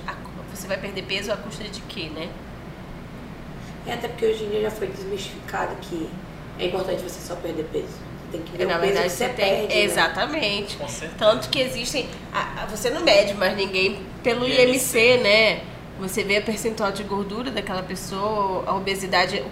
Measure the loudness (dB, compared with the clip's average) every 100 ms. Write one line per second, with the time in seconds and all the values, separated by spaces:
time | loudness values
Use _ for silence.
0 | -10 -10 -12 -12 -12 -10 -6 -4 -4 -6
1 | -4 -4 -2 -4 -4 -10 -10 -10 -10 -8
2 | -8 -8 -8 -10 -12 -14 -14 -14 -12 -12
3 | -12 -12 -12 -12 -12 -12 -12 -10 -8 -6
4 | -6 0 2 2 0 0 -2 -2 -6 -6
5 | -6 -6 -6 -10 -6 -4 -4 -4 -6 -6
6 | -6 -8 -12 -12 -12 -4 -2 0 0 -2
7 | -4 -8 -8 -8 -4 -4 -4 -4 -6 -10
8 | -12 -12 -10 -8 -8 -2 0 4 4 4
9 | 2 2 0 2 2 4 2 4 4 4
10 | 4 2 0 0 0 -2 -4 -6 -8 -6
11 | -8 4 6 6 2 0 0 0 -2 -2
12 | -4 -8 -6 -4 -4 -6 -6 -2 0 4
13 | 8 8 6 2 2 2 0 2 2 0
14 | -8 -2 0 2 4 6 8 6 4 6
15 | 8 8 8 8 6 4 -4 -12 -12 -8
16 | -2 -2 2 2 2 -2 -2 0 0 0
17 | -2 -2 -2 -4 -4 -4 -2 -4 -4 -6
18 | -6 -2 0 2 2 0 0 0 0 -2
19 | 2 2 4 0 -4